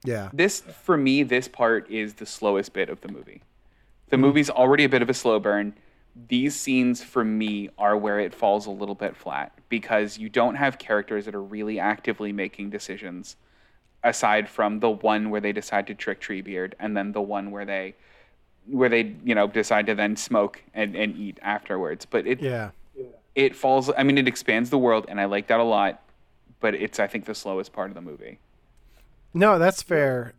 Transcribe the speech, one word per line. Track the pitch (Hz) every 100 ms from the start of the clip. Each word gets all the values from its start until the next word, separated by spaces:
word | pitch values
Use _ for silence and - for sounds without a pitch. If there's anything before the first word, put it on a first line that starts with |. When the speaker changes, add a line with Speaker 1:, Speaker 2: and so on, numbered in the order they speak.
Speaker 1:
Yeah. | 127 113 98
Speaker 2:
This, | 139 196 -
for | - - - 160
me, | 135 135
this | 131 127 127
part | - 117 110 -
is | 110 107
the | 104 107
slowest | - 107 98 101
bit | 101 90
of | 87
the | -
movie. | 64 - - _ _ _ _ _ _ _
The | 131
Speaker 1:
Mm-hmm. | 135
Speaker 2:
movie's | 143 143
already | 127 127 147
a | 143
bit | 131
of | 120
a |
slow | 123 120 107
burn. | 107 104 104 - _ _ _ 123 120
These | 123 139
scenes, | 143 139 127 123 120
for | - 131
me, | 110 107 107 104 98 -
are | 104 104
where | 104 104
it | 92
falls | - 107 104 104
a |
little | 98 101
bit | 101 104 -
flat, | - 71 71 - _
because | 117 - 110 104 104
you | 110
don't | 123 120
have | 139 139 127
characters | - 107 101 107
that | 104
are | 101
really | 98 107 107 107
actively | 98 104 - 104 104
making | 101 95 - 101
decisions, | 101 - 95 90 90 - - _ _ _ _ _ _
aside | 120 113 110 107 104
from | - 107 107
the | 113
one | 104 110 107 107
where | 104
they | 104
decide | 104 - 104 101
to |
trick | 104 - 98
Treebeard, | - 98 98 92 92 -
and | 107 101
then | 101
the | 104
one | 101 104 101
where | 101
they | 101 98 95 - _ _ _ _ _ _ -
where | 135 127
they, | 117 110 107
you | 123
know, | 110 104
decide | 110 104 107 104
to |
then | 104 104 107
smoke | - 117 104 - -
and, | 107 104 110
and | 107 90
eat | 101 92
afterwards. | 101 104 - 95 85 82 -
But | 110 110
it, | 127
Speaker 1:
Yeah. | 135 120 104 - - - 127 - _
Speaker 2:
it | 135 135
falls, | - 131 135 131 139
I |
mean, | 139 143
it | 127
expands | - - 113 120
the | 139
world, | 123 110 -
and | 104
I | 98
like | 101 104
that | 117
a |
lot, | 117 104 98 - _ _ _ _ _ _
but | 110
it's, | 78 107 -
I | 101
think, | 117 101
the |
slowest | 107 101 95 98
part | - 98
of |
the | 95
movie. | 85 73 53 - _ _ _ _ _ _ _ _ _
Speaker 1:
No, | 170 208 185
that's | 175 185
fair. | - 160 139 127 120